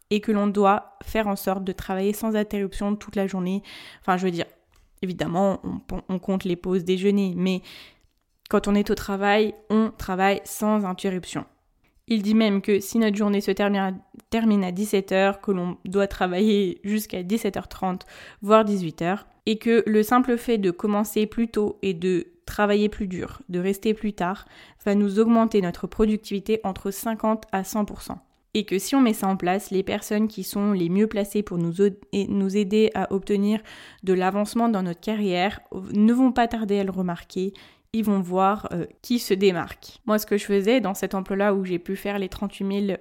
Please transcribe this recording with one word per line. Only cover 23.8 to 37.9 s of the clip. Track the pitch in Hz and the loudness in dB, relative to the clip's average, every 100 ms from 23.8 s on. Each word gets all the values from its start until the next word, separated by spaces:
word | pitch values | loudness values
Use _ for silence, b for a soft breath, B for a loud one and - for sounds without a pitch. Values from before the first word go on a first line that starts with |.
| 220 | -2
plus | 214 214 | -2 -4
tard, | 202 175 202 - B B B | -4 -4 -4 -12 B B B
va | 208 | 0
nous | 202 202 196 | 2 2 4
augmenter | 226 226 226 208 | 4 6 4 2
notre | 180 - 185 | 0 -4 -8
productivité | - 220 214 - 196 196 220 | 0 2 2 -2 -6 -2 -2
entre | 196 185 196 | -2 -6 -8
cinquante | - 233 220 220 220 - | -6 -6 -2 0 -2 -2
à | 190 | -6
cent | 190 214 | -4 -4
pour | 202 - | -4 -6
cent. | - - - _ _ | -12 -14 -16 _ _
Et | 220 | -4
que | 208 185 | -2 -2
si | - | 0
on | 277 | 4
met | 240 | 4
ça | 214 196 | 4 0
en | 190 | 0
place, | 175 196 - | 0 -2 0
les | 185 | -2
personnes | 190 208 - 214 214 | 0 -4 -2 0 0
qui | 202 | -4
sont | 185 202 208 | -6 -2 0
les | 196 170 | 2 2
mieux | 190 220 | 2 2
placées | 214 202 208 | 0 -2 -2
pour | 208 175 | -2 -2
nous | 170 175 | -2 2
au-, | 202 196 - | 2 2 -6
et | 202 190 | -4 -2
nous | 202 190 196 | 0 0 0
aider | 196 214 214 | 2 4 4
à | 202 185 | 2 -2
obtenir | 196 190 202 202 220 B B B B | -4 -2 0 0 -2 B B B B
de | 185 | -2
l'avancement | 185 185 196 208 233 233 | 0 2 0 -2 0 0
dans | 208 | 0
notre | 185 170 | -2 -4
carrière | - 214 202 175 196 - - 190 190 | -4 -2 0 0 0 -4 -12 -12 -4
ne | 208 214 | 4 4
vont | 240 262 | 6 4
pas | 254 233 | 4 0
tarder | 226 214 202 | -2 -2 0
à | |
le | 196 | 0
remarquer. | 190 180 175 - 185 190 B B B _ | -2 -4 -6 -8 -6 -6 B B B _